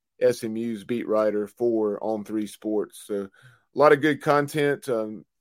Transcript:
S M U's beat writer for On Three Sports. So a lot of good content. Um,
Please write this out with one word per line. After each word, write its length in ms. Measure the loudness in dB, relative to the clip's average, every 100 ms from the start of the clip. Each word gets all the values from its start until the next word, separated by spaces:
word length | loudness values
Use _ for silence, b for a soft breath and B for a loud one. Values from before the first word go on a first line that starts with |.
| _ _
S 240 | 2 2
M 120 | -4 -4
U's 280 | -4 -6
beat 240 | -4 -4 0
writer 380 | 2 2 0 -4
for 560 | -2 0 2 0 -2
On 200 | -4 -4
Three 220 | -4 -6 -6
Sports. 580 | -8 -4 -2 -4 -10 -6
So 160 | -6
a 560 | -6 -12 -20 _ _ 4
lot 140 | 6
of 100 | 6
good 180 | 4 0
content. 680 | 2 2 0 -2 -2 -2 -4
Um, 360 | -4 -4 -10 -18 _